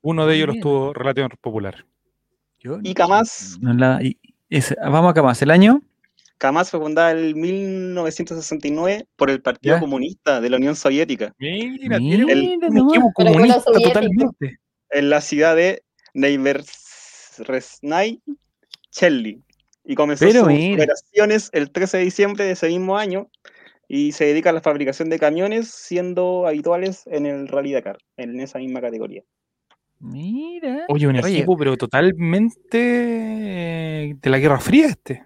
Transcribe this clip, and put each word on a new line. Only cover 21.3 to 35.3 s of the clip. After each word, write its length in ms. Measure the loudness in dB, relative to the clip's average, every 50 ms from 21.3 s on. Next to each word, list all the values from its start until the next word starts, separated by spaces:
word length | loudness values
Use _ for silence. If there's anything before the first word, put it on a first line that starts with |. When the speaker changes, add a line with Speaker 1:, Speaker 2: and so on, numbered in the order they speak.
| 2 0 -2 -2 -4
Speaker 3:
el 180 | -4 -4 -2
trece 260 | _ -4 -4 -2 0
de 60 | 0 0
diciembre 420 | -2 0 0 0 0 0 -2 -4
de 60 | -4
ese 160 | -2 -2 -2
mismo 300 | -2 -2 -2 -2 -2 -2
año 320 | -2 -2 -4 -6 -8 -8 _ _ _ _ -20 _ _ _ -20 _ _ _
y 240 | _ -4 -2 -2 -2
se 140 | -2 0 0
dedica 240 | 2 2 2 2 0
a 40 | 0
la 60 | 2
fabricación 480 | 0 -2 -2 0 -2 -4 -4 -4 -4 -4
de 80 | -2
camiones, 520 | 0 0 0 0 0 -2 -2 -2 -4 -6 -6
siendo 760 | -12 -20 -12 -6 -6 -4 -4 -4 -4 -2 -2 -2 -2 -2 -2
habituales 580 | -2 -2 -2 -2 -2 -2 -2 -2 -6 -8 -10 _
en 180 | -8 -6 -4 -4
el 220 | -4 -6 -8 -8
Rally 240 | -6 -6 -4 -4 -2
Dakar, 260 | -4 -6 -6 -6 -14 -16 _ _ _
en 200 | -16 -14 -12 -10 -12
esa 180 | -12 -12 -12 -12
misma 220 | -10 -10 -10 -8
categoría. 420 | -8 -8 -8 -8 -10 -12 -14 -18 _ _ _ _ _ _ _ _ _ _ _ _ _ _ _ _
Speaker 2:
Mira. 840 | -18 -16 -14 -12 -10 -8 -8 -8 -10 -12 -14 -12 -10 -8 -8 -8 -6 -4
Speaker 1:
Oye, 180 | -2 0 0
un 80 | 0 0
Speaker 2:
Oye. 220 | 0 -2 -2 -2
Speaker 1:
equipo, 200 | -2 0 0 0
pero 200 | 0 0 -2 -2
totalmente, 2250 | -2 -6 -2 0 2 2 2 0 0 -2 -2 0 0 0 0 -2 _ _ _ -2 0 0 0 0 0 -2 -2 -4 -6 -6 -6 -8 -8 -8 -8 -8 -6 -6 -6 -6 -8 -8 -8 -6 -6 -8 -8
eh, 60 | -10 -4
de 80 | 0 0
la 100 | 2 4
Guerra 200 | 4 2 2 2
Fría 280 | 0 4 4 4 4
este. 360 | 4 0 -4 _ -12 -12 -12 -12 _